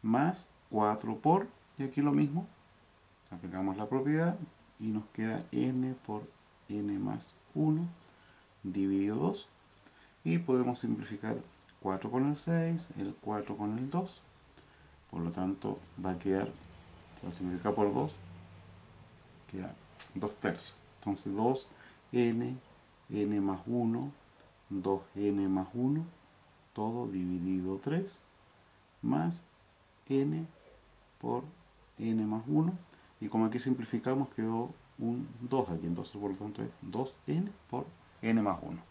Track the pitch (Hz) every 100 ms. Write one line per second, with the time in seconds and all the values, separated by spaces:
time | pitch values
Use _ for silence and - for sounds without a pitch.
0 | 110 120 160 185 - - - 107 104 107
1 | 113 110 151 185 233 - - - 135 143
2 | 143 143 147 160 175 - - - - -
3 | - - - 90 92 92 95 95 107 131
4 | 139 156 165 - 170 - - - 110 107
5 | 107 - 110 110 - 120 123 127 131 127
6 | - 107 - - - - - 104 104 98
7 | 101 110 - - - 151 156 156 175 -
8 | - - - - - - 95 95 98 98
9 | 101 113 160 214 - - - - - -
10 | - - 160 170 170 127 123 123 113 107
11 | 110 107 110 - - - - - 98 95
12 | 110 123 139 147 - 170 165 165 - -
13 | 101 101 104 107 101 104 104 110 135 170
14 | 175 - - - - - - - - -
15 | - 90 85 87 92 98 107 101 - -
16 | 95 87 98 95 104 - - - - -
17 | - - 90 85 90 90 104 104 101 120
18 | 147 - - - - - - - - -
19 | - - - - - 95 92 - - -
20 | - 98 101 - 98 85 - - - -
21 | 101 98 104 98 117 131 - - - -
22 | - 123 120 117 120 131 - - - -
23 | - 104 104 104 98 92 101 120 113 117
24 | 139 143 - - - - - 98 95 98
25 | - 98 101 101 95 95 92 120 131 151
26 | 170 - - - - - - - 107 117
27 | 117 95 90 90 90 95 92 95 139 160
28 | 190 - - - - - - - _ -
29 | 113 143 170 170 - - - _ - _
30 | - 135 143 156 165 - - - - -
31 | - _ 117 120 143 - - - - -
32 | 113 110 107 113 120 151 165 180 - -
33 | - - 104 113 110 120 131 127 110 117
34 | 127 131 135 - 110 113 120 - - -
35 | 113 123 - 117 120 131 95 82 85 87
36 | - 101 101 95 104 101 117 - - 110
37 | 131 - - 156 202 - - 123 - -
38 | - - 113 113 104 87 - 85 -